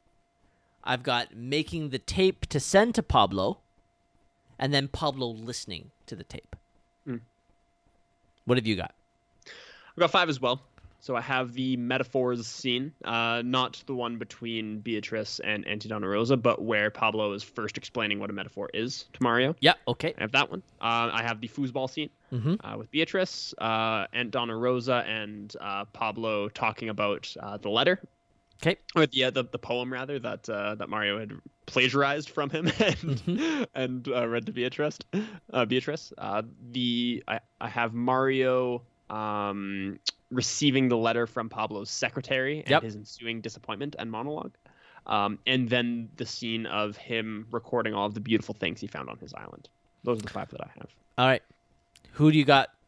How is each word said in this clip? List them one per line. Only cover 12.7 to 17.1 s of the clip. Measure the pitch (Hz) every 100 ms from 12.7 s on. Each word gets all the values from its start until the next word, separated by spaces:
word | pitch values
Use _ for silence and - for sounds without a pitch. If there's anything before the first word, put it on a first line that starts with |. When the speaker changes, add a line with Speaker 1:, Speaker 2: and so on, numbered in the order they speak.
| 123 143 -
Speaker 2:
uh, | - 117 117 117 120
not | 127 127 - -
the |
one | 127 120 117
between | 107 - 117 113 107 107
Beatrice | 113 107 101 110 107 -
and | - 104 -
Auntie | 107 110
Donna | 107 95
Rosa, | 101 117 135
but | 117 -
where | 110 107 107
Pablo | - 113